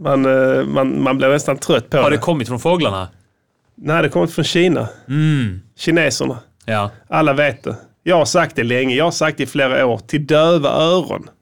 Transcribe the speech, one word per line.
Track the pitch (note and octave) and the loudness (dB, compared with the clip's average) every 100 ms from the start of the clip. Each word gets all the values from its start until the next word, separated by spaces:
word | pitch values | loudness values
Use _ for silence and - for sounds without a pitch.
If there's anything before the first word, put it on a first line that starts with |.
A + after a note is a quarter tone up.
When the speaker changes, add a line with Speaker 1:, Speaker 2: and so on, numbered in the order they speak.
Speaker 1:
Man, | D3+ C3+ C3+ C3 C3 C3 | -2 0 2 2 2 0
eh, | |
man, | C3+ C#3+ C3+ C3+ | 0 -2 0 0
man | C3+ C3 | 0 2
blir | C3+ | 2
nästan | C#3+ - C3+ | 2 0 -4
trött | - C#3 - | -2 -2 0
på | D3+ | 0
Speaker 2:
Har | C#3+ | 2
Speaker 1:
det. | D3 | 0
Speaker 2:
det | |
kommit | - D#3+ A#2 | 0 -2 -4
från | B2 | -4
fåglarna? | E3 F3+ C3 G2 F2+ - _ _ _ _ _ - | 0 0 0 -4 -8 -14 _ _ _ _ _ -10
Speaker 1:
Nej, | D3+ E3 | -2 0
det | D3+ | 0
kommer | E3+ E3+ | 0 -2
från | E3+ | -2
Kina. | D#3 F3 F3 C#3 G#2+ - - | -2 2 2 0 -4 -10 -6
Speaker 2:
Mm. | C#3+ D#3 D3 A2+ F#2 - - | 0 0 0 -2 -6 -14 -8
Speaker 1:
Kineserna. | - E3 D3 - C3+ A#2+ - _ | 0 2 2 0 -4 -6 -14 _
Speaker 2:
Ja. | - G#2+ G2+ - - | -4 -2 -4 -8 -4
Speaker 1:
Alla | D#3 D#3 | 0 2
vet | C#3 D3 B2 | 2 0 -2
det. | - A2+ - _ | -8 -12 -14 _
Jag | - F3 | 0 2
har | |
sagt | C#3+ F3 D#3 - | 2 2 0 -2
det | |
länge. | A#2 B2 C3 B2+ | -2 0 0 0
Jag | |
har | E3 | 0
sagt | - D#3 C#3+ | 0 -2 -2
det | |
i | C3+ | -4
flera | C#3+ C3+ C3 C3 | -2 0 2 0
år. | A2 | -2
Till | - D3 C#3+ | -4 -4 2
döva | D3+ E3 E3+ C#3 | 4 4 2 2
öron. | B2 D#3+ F3+ D#3 - - - | 0 2 0 -2 -8 -12 -10